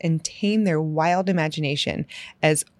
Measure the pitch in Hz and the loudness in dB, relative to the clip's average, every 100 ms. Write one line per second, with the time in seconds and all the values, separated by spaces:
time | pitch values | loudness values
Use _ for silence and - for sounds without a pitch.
0 | 170 160 - - 208 220 196 156 160 156 | 0 0 -2 -4 0 2 2 2 0 0
1 | 165 180 190 180 156 156 143 143 - - | 2 2 2 2 0 0 -2 -2 -2 -4
2 | 151 - - - 156 151 - | -6 -10 -18 0 2 2 -2